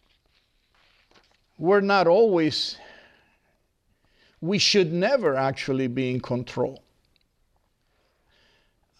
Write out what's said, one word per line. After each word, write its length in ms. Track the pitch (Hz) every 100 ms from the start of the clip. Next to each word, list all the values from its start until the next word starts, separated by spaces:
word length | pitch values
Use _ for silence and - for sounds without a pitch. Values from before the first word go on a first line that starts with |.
| _ _ _ _ _ _ _ _ _ _ _ _ _ _ _ -
We're 220 | 160 202
not 260 | 196 202 170
always 720 | 180 226 175 156 - - - - - - _ _ _ _ _ _ _ _ _ _ _ _ _
we 180 | 160 202
should 340 | - 208 170
never 420 | 170 196 277 175
actually 540 | 135 135 139 - 135 131
be 220 | 123 127
in 100 | 127
control. 640 | - 123 120 - 123 139 _ _ _ _ _ _ _ _ _ _ _ _ _ _ _ _ _ _ _ _ _ _